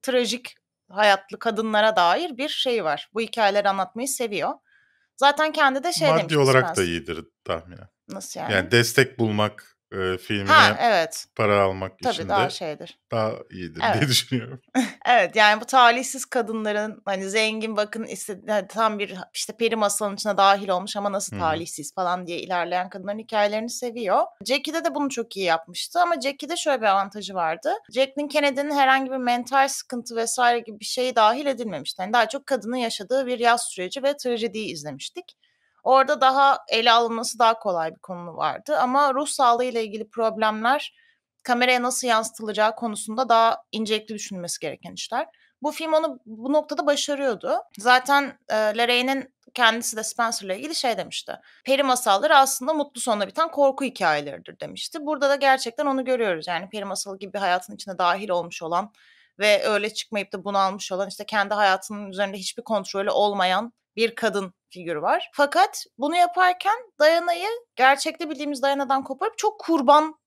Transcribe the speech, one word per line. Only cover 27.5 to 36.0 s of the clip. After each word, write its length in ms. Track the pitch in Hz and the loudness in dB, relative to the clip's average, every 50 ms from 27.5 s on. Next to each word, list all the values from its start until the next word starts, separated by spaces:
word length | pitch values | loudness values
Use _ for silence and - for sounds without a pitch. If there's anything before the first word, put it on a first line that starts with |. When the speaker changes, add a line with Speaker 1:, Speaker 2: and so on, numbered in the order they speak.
| 165 170 - 302 359 440 _ - 214 | -4 -2 -2 -4 -4 -4 _ -6 0
Speaker 1:
Jacqueline 340 | 240 269 269 269 285 294 294 | 0 0 0 0 -6 -6 -2
Kennedy'nin 460 | 294 302 285 285 269 269 285 294 302 | 0 2 2 2 0 0 -2 0 2
herhangi 360 | 285 277 262 262 269 269 254 | 4 6 6 6 4 2 -2
bir 60 | 262 | -4
mental 520 | 262 254 240 240 240 240 - 269 277 269 277 | -4 -2 0 -2 -2 -2 0 2 2 2 2
sıkıntı 480 | 269 - - _ 254 240 233 - 233 | 0 -8 -10 _ -10 -10 -10 -6 -4
vesaire 420 | 226 233 226 - - 247 240 240 240 | -4 -2 -2 0 2 2 2 2 2
gibi 200 | 233 226 214 208 | -2 -8 -16 -14
bir 40 | 214 | -10
şeye 320 | - - - 247 254 254 | -8 -4 -2 -2 0 4
dahil 300 | 240 214 214 233 262 302 | 4 4 4 4 2 -2
edilmemişti. 560 | 285 269 214 240 220 180 147 135 - - - 185 | -2 -2 -4 -4 -8 -8 -8 -8 -10 -8 -8 -6
Yani 100 | 196 220 | 0 2
daha 160 | 240 226 226 | 2 2 2
çok 180 | - 277 277 | -2 -8 _
kadının 300 | - 269 240 196 214 247 | -4 -4 -4 -2 -4 -4
yaşadığı 500 | 254 240 226 - - 403 - 247 269 269 | -4 -4 -4 -4 -6 -6 -2 -2 -2 0
bir 120 | 247 247 226 | -2 -4 2
yaz 260 | 233 233 233 240 - - | 4 4 4 4 2 -6
süreci 340 | - - 180 185 - 277 247 | -6 -8 -8 -6 -6 -2 -2
ve 140 | 277 285 | -2 -2
trajediyi 560 | 285 - 254 240 233 220 233 190 220 220 165 165 | -2 -2 -4 -2 -2 -4 -4 -4 -6 -8 -6 -8
izlemiştik. 520 | 156 147 151 135 139 - - _ 359 - - _ _ _ _ _ _ _ _ _ _ _ | -10 -10 -12 -12 -12 -14 -14 _ -14 -16 -16 _ _ _ _ _ _ _ _ _ _ _
Orada 360 | - 262 269 | 4 6 6